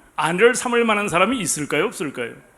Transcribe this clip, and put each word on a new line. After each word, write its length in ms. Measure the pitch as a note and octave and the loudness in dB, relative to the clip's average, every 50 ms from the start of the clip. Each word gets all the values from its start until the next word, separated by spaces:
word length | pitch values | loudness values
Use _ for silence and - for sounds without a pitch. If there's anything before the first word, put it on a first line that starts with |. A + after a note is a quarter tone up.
| _ _ _ | _ _ _
아내를 380 | - D3+ D#3+ F3 F3+ A3+ B3 A#3+ | -2 -2 -2 2 4 4 4 4
삼을 280 | - - B3 A#3+ A#3 A#3 | 2 -2 0 0 2 2
만한 240 | A3+ G#3 G3+ G#3 | 2 2 0 0
사람이 320 | F3+ D#3+ F3+ F#3+ A3 C4+ A#3 | 0 2 2 2 2 0 -2
있을까요? 460 | F3 - - D3+ C#3+ - D3 D3 F#3 | -4 -4 -4 -4 -4 -2 0 0 0
없을까요? 480 | A#3+ - - E3+ C3+ B2+ B2+ A#2 A#2 B2+ C3+ - - _ | -2 -4 -6 -8 -6 -6 -8 -10 -10 -10 -16 -20 -20 _